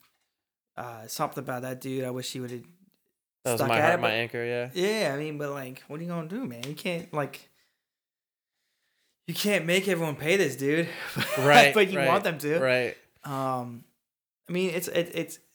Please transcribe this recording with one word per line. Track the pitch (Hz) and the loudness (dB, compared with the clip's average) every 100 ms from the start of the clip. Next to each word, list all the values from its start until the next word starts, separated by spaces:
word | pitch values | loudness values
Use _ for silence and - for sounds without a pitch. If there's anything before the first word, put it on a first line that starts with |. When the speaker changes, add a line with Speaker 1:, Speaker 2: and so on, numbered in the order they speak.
| _ _ _ _ _ _ _ - | _ _ _ _ _ _ _ -14
Speaker 1:
Uh, | 120 113 113 | -12 -12 -10
something | - 147 147 | -6 -6 -6
about | 131 127 | -6 -6
that | 131 127 | -6 -8
dude. | 135 131 | -6 -4
I | 127 | -4
wish | 127 123 | -6 -8
he | 131 | -8
would've | 123 120 - _ _ _ _ _ _ _ | -8 -10 -14 _ _ _ _ _ _ _
Speaker 2:
That | 127 | -2
was | 117 | 2
Speaker 1:
stuck | 131 | 2
Speaker 2:
My | 117 | 4
Speaker 1:
at | |
Speaker 2:
Heart, | 160 | 4
Speaker 1:
it, | 170 | 4
Speaker 2:
My | 117 | 2
Speaker 1:
but | |
Speaker 2:
Anchor, | 113 117 120 | 0 -2 -4
yeah. | 120 120 123 | -4 -4 -4
Speaker 1:
Yeah, | 180 196 220 165 | -2 -2 0 0
I | 139 | -2
mean, | 156 147 | -6 -6
but, | 143 | -8
like, | 143 127 131 - | -8 -10 -14 -12
what | 151 | -10
are | |
you | 170 | -8
gonna | 170 160 | -6 -6
do, | 220 | -8
man? | 226 120 127 | -8 -8 -10
You | |
can't, | 151 190 170 - | -8 -6 -6 -6
like, | 151 139 - - _ _ _ _ _ _ _ _ _ _ _ _ _ _ _ _ _ - | -4 -4 -8 -20 _ _ _ _ _ _ _ _ _ _ _ _ _ _ _ _ _ -8
you | |
can't | 170 208 196 | -4 0 2
make | 160 185 196 | 2 2 2
everyone | 170 160 143 | 0 -2 -2
pay | 151 196 | 0 2
this | 156 127 | 2 0
dude. | 139 160 170 - - | 0 2 0 -4 -10
<laughs> | 135 - - | -6 -4 2
Speaker 2:
Right, | 135 147 143 | 8 10 10
Speaker 1:
But | 214 190 | 8 4
you | 185 | 4
Speaker 2:
right, | 135 | 4
Speaker 1:
want | 135 | 4
them | 185 143 | 2 -2
to. | 147 156 | 0 2
Speaker 2:
right. | 131 127 117 - _ _ | 2 2 0 -4 _ _
Speaker 1:
Um, | 143 135 131 127 123 120 - _ _ _ _ _ - | -8 -4 -2 -2 -6 -12 -18 _ _ _ _ _ -6
I | |
mean, | 175 185 | -2 -2
it's, | 170 170 | -2 -2
it, | 175 170 | -2 -2
it's, | 165 151 - _ | -4 -6 -10 _